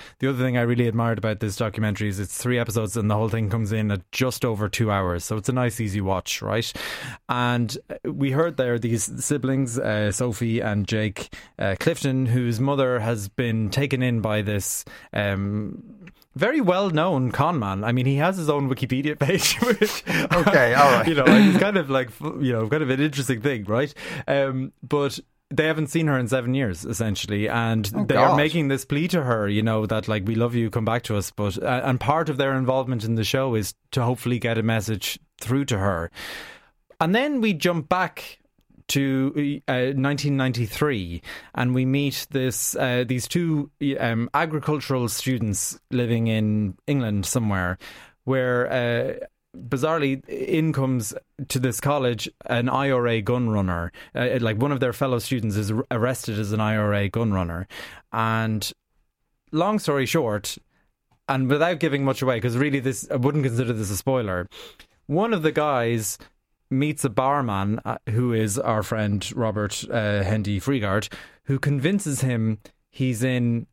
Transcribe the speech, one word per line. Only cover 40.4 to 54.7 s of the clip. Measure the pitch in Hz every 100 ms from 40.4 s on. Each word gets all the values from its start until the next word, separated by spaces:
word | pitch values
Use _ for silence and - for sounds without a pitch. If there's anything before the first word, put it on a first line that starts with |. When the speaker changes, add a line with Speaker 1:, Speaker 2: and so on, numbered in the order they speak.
| 131 117 110 - 151 117 87 85 - - -
Speaker 1:
and | - 127 127
we |
meet | 131 139 143 - -
this, | 135 127 - -
uh, | - 131 123 123
these | 127 -
two, | 175 170 151 143 - 143 135
um, | 120 113 120
agricultural | 143 165 151 139 151 - 131 117
students | - 131 127 107 95 - - -
living | 127 120 117 113
in | 110 107 107 104 - -
England | 143 113 104
somewhere, | 92 131 107 98 90 92 - - - _
where, | - 131 127 123 123
uh, | 127 120 120 131 - - _ _ -
bizarrely, | 117 135 156 165 143 135 -
in | 127 131 160 160
comes | 135 131 127 104 - - - 139
to | 131
this | 127 -
college | 143 147 123 113 - - -
an | 120 123
I | 127 139
R | 131 120
A | 113
gun | 101 123 117
runner. | 104 95 85 85 - -
Uh, | 123 123 127
like, | 113 107
one | 143